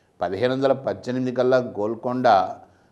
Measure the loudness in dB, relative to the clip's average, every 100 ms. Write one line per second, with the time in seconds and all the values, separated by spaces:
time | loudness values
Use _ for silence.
0 | _ -8 -6 -2 -2 0 0 0 -2 -6
1 | -6 -4 -4 0 2 2 0 -6 -6 -4
2 | -6 2 4 4 4 -6 -18 _ _